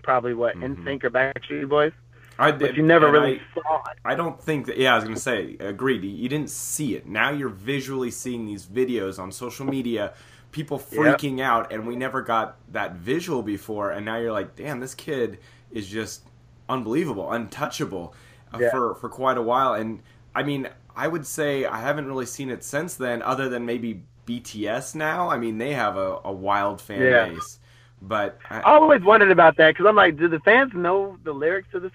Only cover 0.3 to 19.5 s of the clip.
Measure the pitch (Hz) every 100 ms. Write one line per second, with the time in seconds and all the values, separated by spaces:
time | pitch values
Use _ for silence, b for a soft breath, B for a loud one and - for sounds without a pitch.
0.3 | 117 120 - 131 131 139 139 127 123 135
1.3 | 123 - 147 139 147 156 - _ b b
2.3 | - 147 139 143 131 156 170 151 147 143
3.3 | 131 - 160 156 151 - - 117 143 165
4.3 | - - 147 127 113 131 117 110 110 131
5.3 | 107 71 50 98 98 135 110 98 92 123
6.3 | 151 127 - - - 139 90 - 107 127
7.3 | 147 127 95 110 139 127 135 123 - 127
8.3 | 117 107 101 85 113 127 113 95 92 92
9.3 | - 123 - 135 135 120 110 101 b b
10.3 | b _ 151 147 143 - 147 143 147 143
11.3 | 131 135 113 - 110 117 123 131 131 120
12.3 | 113 107 - - 107 95 87 95 165 175
13.3 | 131 104 101 - 104 101 95 107 113 117
14.3 | 110 139 - 139 127 131 - - 135 110
15.3 | 92 b b _ 113 92 107 107 - -
16.3 | _ _ _ - - 110 143 170 98 85
17.3 | 117 104 131 151 - 107 92 80 b b
18.3 | b b 113 120 131 117 95 120 - 131
19.3 | 123 113